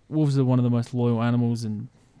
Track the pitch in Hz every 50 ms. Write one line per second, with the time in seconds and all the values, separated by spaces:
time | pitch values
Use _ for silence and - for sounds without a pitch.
0 | _ - - 156 156 143 135 139 131 127 127 123 123 120 120 120 117 - - 120
1 | 120 120 117 113 117 120 120 120 120 117 117 113 117 110 107 104 117 - - _
2 | _ _ _ -